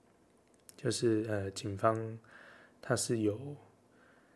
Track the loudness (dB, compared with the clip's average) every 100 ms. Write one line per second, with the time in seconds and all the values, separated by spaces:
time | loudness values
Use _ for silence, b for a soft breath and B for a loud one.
0 | _ _ _ _ _ _ -20 -6 -2 0
1 | 2 2 2 -2 -2 -6 -6 0 2 2
2 | -2 -8 -14 B B B B B 0 0
3 | 2 2 2 0 -4 -12 -16 -20 _ b
4 | b b b